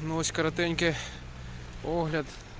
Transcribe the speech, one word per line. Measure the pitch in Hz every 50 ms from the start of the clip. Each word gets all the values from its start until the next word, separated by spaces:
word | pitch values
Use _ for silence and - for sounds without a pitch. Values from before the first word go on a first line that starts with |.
| 156
Ну, | 160 160
ось | 165 156 -
коротенький | - - 160 160 165 170 175 170 170 165 170 170 151 - - - - - - - - - - - - - - - - - -
огляд. | 147 165 170 165 156 156 160 143 131 - - - - - -